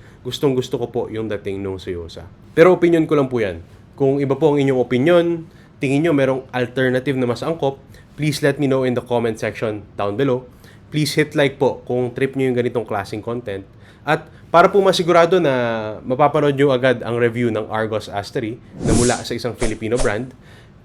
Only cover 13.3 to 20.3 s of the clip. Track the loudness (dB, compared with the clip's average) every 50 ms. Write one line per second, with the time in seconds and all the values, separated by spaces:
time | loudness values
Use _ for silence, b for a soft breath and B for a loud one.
13.3 | -8 -8 -8 -8 -10 -10 -12 -14 -20 B B B B B B -2 -2 -2 -2 -8
14.3 | B B B B 6 6 6 6 6 4 4 4 4 2 2 4 6 6 6 6
15.3 | 4 2 2 2 2 0 0 -2 -2 -4 -4 -6 -8 -10 -6 -4 0 2 2 4
16.3 | 4 4 2 2 2 4 4 2 2 2 2 2 0 0 -2 -4 -2 0 0 0
17.3 | 2 2 0 0 0 -2 -4 -4 -4 -4 -2 -2 -4 -4 -6 -6 -8 -8 -6 -6
18.3 | -6 -6 -6 -6 -8 -10 B B B B -2 0 2 4 4 2 2 0 -2 -6
19.3 | -8 -6 -6 -6 -6 -2 -2 -4 -2 -4 -4 -2 0 0 2 0 0 -2 -6 -8